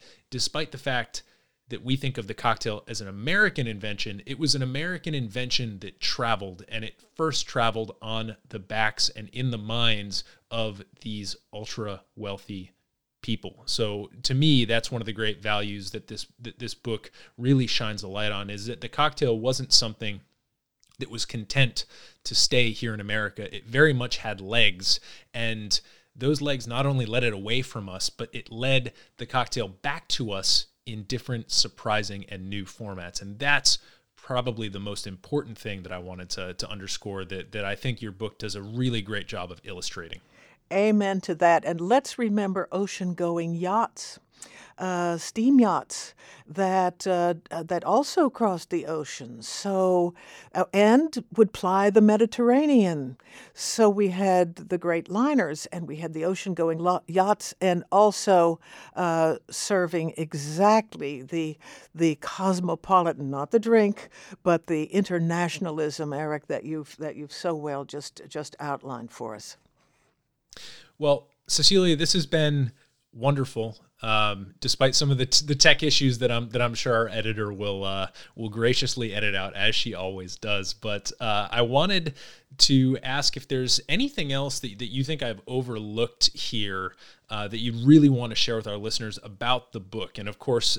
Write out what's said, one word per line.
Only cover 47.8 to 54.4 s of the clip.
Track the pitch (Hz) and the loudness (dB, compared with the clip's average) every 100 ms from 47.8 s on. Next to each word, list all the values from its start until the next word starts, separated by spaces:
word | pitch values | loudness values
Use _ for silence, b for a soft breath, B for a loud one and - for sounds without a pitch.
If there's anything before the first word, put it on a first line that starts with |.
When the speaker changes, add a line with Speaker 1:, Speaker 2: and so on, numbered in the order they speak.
| 156 | 2
Speaker 2:
also | 220 - - 285 | 2 2 2 2
crossed | - 220 175 - | 2 0 0 -4
the | 175 135 | -4 -4
ocean, | 160 139 - 120 113 | -6 -6 -12 -14 -14
so, | - - 202 190 185 180 175 B B B B | -12 -6 -2 2 4 4 2 B B B B
uh, | - 180 | -4 0
and | 196 208 254 320 247 - - | 4 8 6 4 -2 -2 2
would | 220 | 2
ply | - 185 190 202 | 2 0 4 6
the | 208 | 6
Mediterranean. | 214 214 226 - 240 254 302 262 190 156 131 127 B B B | 6 6 2 2 4 4 6 6 4 0 -6 -12 B B B
So | - - - 214 | -10 -4 4 4
we | 202 202 | 6 2
had | 180 196 180 | 2 4 4